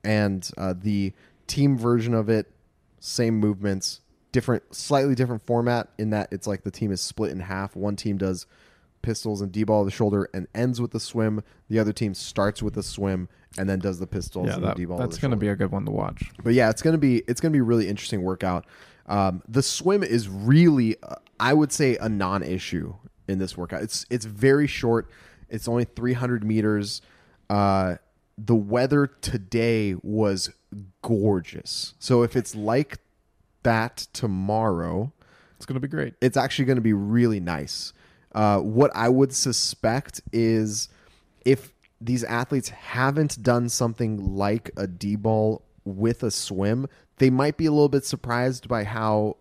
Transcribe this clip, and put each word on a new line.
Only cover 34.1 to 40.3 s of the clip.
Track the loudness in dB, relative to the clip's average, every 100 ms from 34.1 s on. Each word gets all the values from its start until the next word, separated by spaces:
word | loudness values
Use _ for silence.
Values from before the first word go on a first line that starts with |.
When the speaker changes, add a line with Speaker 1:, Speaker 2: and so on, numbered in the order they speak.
Speaker 1:
tomorrow, | -4 -2 -2 0 0 2 0 -2 -2 -4 _ _ _ _ _
Speaker 2:
It's |
gonna | -8 -6
be | -4
great. | -4 -6 _
Speaker 1:
it's | 2 2
actually | -2 0
gonna | 2 2
be | 4
really | 2 2 4 4 2
nice. | -2 -6 -6 -10 -12 _ _ _ _
Uh, | 0 2 4
what | 2 4 4
I | 4 2
would | 4 4
suspect | 2 -2 -2 -4 0 0 0 -4 -16 -4